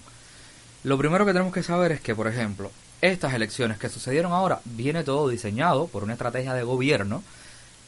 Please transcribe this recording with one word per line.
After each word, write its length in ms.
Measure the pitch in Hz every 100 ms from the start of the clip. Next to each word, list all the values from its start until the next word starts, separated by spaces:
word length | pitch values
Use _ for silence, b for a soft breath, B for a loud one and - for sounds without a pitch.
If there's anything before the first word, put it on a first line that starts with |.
| - B B B B B B B
Lo 140 | 127 139
primero 280 | 151 185 202
que 80 |
tenemos 200 | 180 185
que 100 | 185
saber 280 | 165 175 170
es 80 | 143
que, 140 | -
por 140 | 110 110
ejemplo, 440 | 123 107 98 98 - - -
estas 320 | 180 175 143
elecciones 460 | 123 107 - 117 107
que 100 | 117
sucedieron 420 | 113 127 143 180
ahora, 280 | 180 185 135
viene 400 | 120 113 135 165
todo 240 | 139 143 143
diseñado 600 | 120 107 110 170 139 165
por 160 | 101
una 100 | 101
estrategia 400 | 120 120 127 131
de 80 | 127
gobierno 600 | 120 127 135 127 98 143 - B B B B B